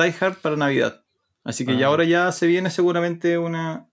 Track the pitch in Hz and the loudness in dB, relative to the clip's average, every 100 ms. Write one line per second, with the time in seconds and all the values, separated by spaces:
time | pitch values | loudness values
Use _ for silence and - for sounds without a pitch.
0 | 170 170 190 185 165 151 143 135 117 - | 0 0 -4 -2 -4 -2 0 0 -2 -4
1 | _ _ _ _ - - 127 127 135 151 | _ _ _ _ -10 -6 -2 0 2 2
2 | 165 170 180 170 170 175 185 175 180 175 | 2 2 0 0 2 2 0 0 0 2
3 | 175 170 170 170 170 165 165 156 - | -2 -2 0 0 -2 -4 -6 -8 -10